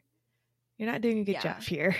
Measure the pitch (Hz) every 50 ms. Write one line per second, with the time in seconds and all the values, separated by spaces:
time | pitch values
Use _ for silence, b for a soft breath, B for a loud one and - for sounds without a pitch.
0 | _ _ _ _ _ _ _ _ _ _ _ _ _ _ _ - 214 226 240 240
1 | 220 233 220 214 202 202 196 - - 160 180 220 - - 175 143 156 190 175